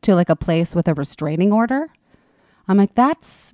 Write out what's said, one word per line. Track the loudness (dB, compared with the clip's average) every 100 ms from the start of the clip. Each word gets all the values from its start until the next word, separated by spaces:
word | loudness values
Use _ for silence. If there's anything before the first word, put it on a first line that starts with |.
to, | 4 2
like, | 2
a | 0
place | 0 -2 0
with | -2 -2
a | -2
restraining | -4 -6 -6 0 0
order, | 2 0 -2 -6 _ _ _ _ _ _ _ 0
I'm | 2
like, | 2 2
"That's | 0 0 -6 -8 -10